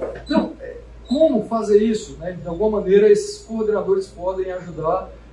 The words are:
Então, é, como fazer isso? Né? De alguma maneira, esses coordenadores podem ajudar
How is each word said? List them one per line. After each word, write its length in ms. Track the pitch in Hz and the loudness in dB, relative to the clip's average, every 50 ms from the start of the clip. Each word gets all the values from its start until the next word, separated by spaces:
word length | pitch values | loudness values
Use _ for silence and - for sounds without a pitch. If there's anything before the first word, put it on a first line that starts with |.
| - - - - - | -10 -10 -10 -12 -6
Então, 280 | - 294 - - - - - | -2 0 0 0 -2 -8 -12
é, 180 | - - - - - - - - - | -14 -16 -16 -16 -18 -20 -20 -16 -6
como 380 | - 240 294 320 311 262 214 - | -2 2 4 4 4 4 2 -2
fazer 380 | - 226 226 208 202 208 208 | -2 -4 -2 0 4 4 4
isso? 340 | 220 226 214 202 - - 135 | 4 4 0 -2 -4 -8 -14
Né? 160 | 151 165 180 | -10 -10 -10
De 160 | 180 156 147 175 | -10 -8 -8 -8
alguma 320 | 170 175 214 214 214 196 | -4 0 0 0 0 0
maneira, 280 | 175 185 196 202 214 208 | 0 4 4 6 8 8
esses 360 | 202 - - - - - - | 6 6 4 -6 -10 -14 -12
coordenadores 640 | - 226 226 214 208 214 190 175 185 196 190 190 - | -10 -6 -4 -2 0 0 0 0 0 0 0 -2 -8
podem 420 | - 165 175 185 190 185 185 185 | -12 -8 -6 -6 -4 -4 -6 -6
ajudar 600 | 180 180 175 180 156 151 156 160 180 190 - - - - - - | -8 -10 -10 -12 -10 -6 -2 -2 -2 -2 -4 -8 -16 -20 -20 -20